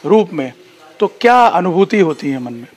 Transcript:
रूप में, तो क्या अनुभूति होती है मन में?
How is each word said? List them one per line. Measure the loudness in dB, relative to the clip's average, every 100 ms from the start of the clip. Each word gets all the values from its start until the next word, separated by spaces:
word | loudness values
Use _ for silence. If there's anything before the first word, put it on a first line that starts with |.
रूप | 2 0 0
में, | -6 -10 -12 -20 _ -20 -6
तो | -6
क्या | 0 2 4 4
अनुभूति | 2 -2 0 0 0
होती | 0 -2 -6
है | -6
मन | -10
में? | -14 -18